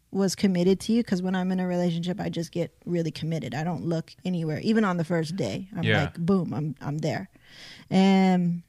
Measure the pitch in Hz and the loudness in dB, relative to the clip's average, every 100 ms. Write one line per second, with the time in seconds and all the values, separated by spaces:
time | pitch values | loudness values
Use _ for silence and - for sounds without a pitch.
0 | _ 190 196 - 202 175 175 190 - 226 | _ 0 0 2 2 4 4 2 2 0
1 | 233 180 185 185 185 185 180 175 175 170 | 2 -2 0 -2 0 -2 0 0 0 0
2 | 175 180 165 160 170 170 165 _ - 175 | -2 -4 -4 -6 -6 -4 -6 _ -4 -2
3 | 165 - 160 165 - 123 165 170 165 165 | -2 -4 -4 -4 -4 -4 -4 -4 -2 -4
4 | - - 185 175 160 147 127 226 208 175 | -4 -8 -4 -2 -2 -2 0 2 2 0
5 | 160 170 156 185 120 95 196 175 110 107 | 0 0 -2 -4 -4 -6 -8 -4 2 2
6 | 90 - 170 190 165 107 151 - - 151 | 2 -2 0 0 0 -4 -6 -6 -6 -4
7 | 151 117 190 _ - - - - - 190 | -4 -4 -8 _ -20 -20 -20 -18 0 4
8 | 190 190 190 180 175 175 | 6 6 6 4 2 -2